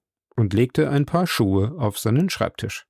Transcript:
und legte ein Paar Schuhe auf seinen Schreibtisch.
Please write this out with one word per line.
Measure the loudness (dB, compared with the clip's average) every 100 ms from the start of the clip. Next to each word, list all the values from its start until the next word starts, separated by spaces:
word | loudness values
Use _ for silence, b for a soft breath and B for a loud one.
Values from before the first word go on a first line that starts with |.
| _ _ _ -2
und | 0
legte | 2 0 2 0
ein | 0
Paar | 0 0 0
Schuhe | 0 2 2 0 -2
auf | -4 -2
seinen | 0 2 0
Schreibtisch. | -2 -4 -4 -10 -10 -14